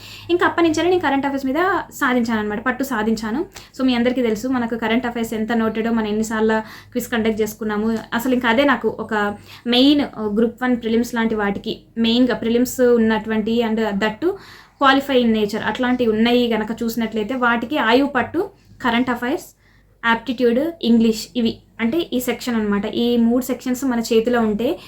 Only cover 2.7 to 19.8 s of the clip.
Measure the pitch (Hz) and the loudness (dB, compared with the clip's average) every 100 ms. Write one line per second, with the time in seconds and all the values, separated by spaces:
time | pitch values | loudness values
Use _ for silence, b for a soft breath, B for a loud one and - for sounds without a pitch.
2.7 | 240 262 226 220 220 220 254 392 B B | -4 -2 -2 0 -2 -2 -4 -6 B B
3.7 | - 262 240 240 247 233 214 254 254 233 | -2 0 2 0 0 0 -2 -2 -2 -2
4.7 | 233 220 240 240 233 226 220 220 226 220 | -4 0 0 -2 -4 -4 -4 -2 0 0
5.7 | 220 226 233 214 214 220 220 220 220 220 | 0 -2 0 0 -2 -2 0 2 0 -2
6.7 | B B 240 233 233 220 214 214 - 214 | B B -8 -4 -2 0 0 -4 -4 -4
7.7 | 208 226 226 - 226 262 247 240 226 294 | -2 -2 -2 -4 -4 0 2 2 2 2
8.7 | 233 220 - 220 220 208 202 B B 240 | 2 -2 -4 -4 -2 -2 -4 B B 0
9.7 | 240 277 294 233 - 214 208 226 - 254 | 4 6 4 0 -4 -4 0 0 0 -2
10.7 | 240 226 226 240 240 226 220 202 202 220 | -2 0 0 0 -2 -2 0 -2 -4 -8
11.7 | - - 233 226 233 247 220 226 240 247 | -10 -10 -2 2 4 2 2 0 0 0
12.7 | - 247 240 220 214 220 220 208 233 220 | 2 4 6 4 2 0 -2 0 0 0
13.7 | 220 214 196 214 214 330 403 B B B | 0 0 0 -2 -2 -2 -4 B B B
14.7 | _ 269 277 269 254 233 220 208 220 - | _ 4 4 2 2 2 2 0 -2 -4
15.7 | 214 247 247 226 214 240 247 240 220 214 | -2 -2 0 0 2 4 4 2 0 -4
16.7 | 226 226 233 214 220 208 254 240 233 240 | -4 -4 -4 -4 -4 -4 0 0 0 -2
17.7 | 302 226 247 277 247 240 311 415 b b | -2 2 4 2 0 -2 -4 -6 b b
18.7 | - 247 233 254 226 240 339 - _ b | -6 -2 0 0 -2 -4 -4 -6 _ b
19.7 | b | b